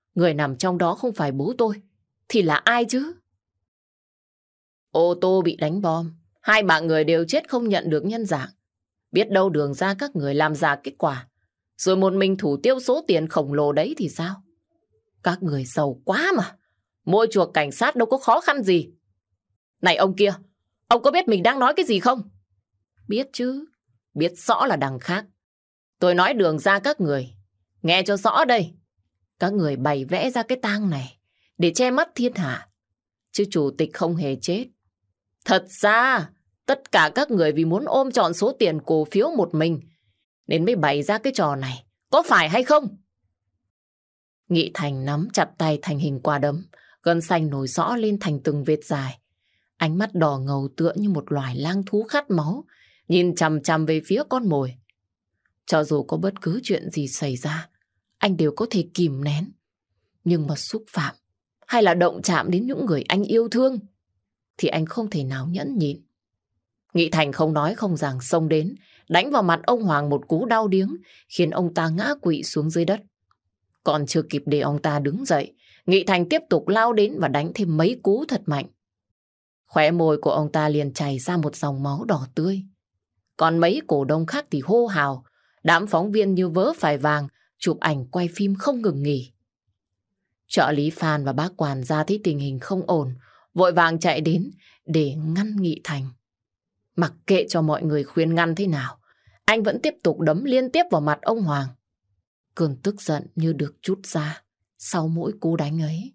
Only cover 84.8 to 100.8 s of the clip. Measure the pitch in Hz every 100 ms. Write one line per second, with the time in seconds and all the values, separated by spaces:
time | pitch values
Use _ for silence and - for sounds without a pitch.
84.8 | 233 175 143 131 - _ _ _ 160 170
85.8 | 208 165 208 214 196 185 185 170 226 330
86.8 | 156 143 147 151 139 _ _ - 180 151
87.8 | 160 143 123 180 175 175 202 190 285 247
88.8 | 220 139 143 139 127 _ _ _ _ _
89.8 | _ _ _ _ _ _ - - 135 147
90.8 | 151 156 160 151 139 131 170 - 151 135
91.8 | 127 151 156 208 196 143 139 131 - 185
92.8 | 170 170 131 127 _ _ _ 170 180 170
93.8 | 165 165 175 143 156 160 247 - _ _
94.8 | - 160 147 151 156 170 214 208 175 147
95.8 | - 143 131 - _ _ _ _ _ _
96.8 | _ - 170 - - 190 - 175 156 151
97.8 | 156 147 139 - 160 165 165 165 196 151
98.8 | 127 - _ _ _ _ - 226 208 240
99.8 | 302 - 175 - 160 165 269 254 254 320